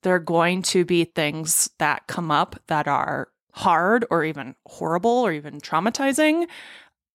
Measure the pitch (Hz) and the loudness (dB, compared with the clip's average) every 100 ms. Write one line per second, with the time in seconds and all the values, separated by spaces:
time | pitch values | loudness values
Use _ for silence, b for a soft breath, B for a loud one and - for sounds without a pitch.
0 | 185 180 165 165 170 185 175 185 175 175 | 0 0 2 2 2 0 0 0 2 2
1 | 165 - 147 160 156 - - - 151 139 | 0 0 -2 -2 -2 -2 -2 0 -2 -2
2 | - - 165 147 180 - - 156 151 139 | -6 -6 0 0 0 -6 -4 -2 0 0
3 | 147 139 - _ _ - 196 160 180 233 | -2 -4 -8 _ _ -2 2 2 4 2
4 | 233 165 156 143 127 - - - 160 175 | 2 0 -2 -6 -12 -16 -20 -8 -4 0
5 | 226 247 220 151 147 143 - 160 208 - | 2 2 0 -2 -8 -14 -4 -2 -2 0
6 | 269 269 311 330 339 B B B B _ | 0 2 2 2 -2 B B B B _
7 | _ | _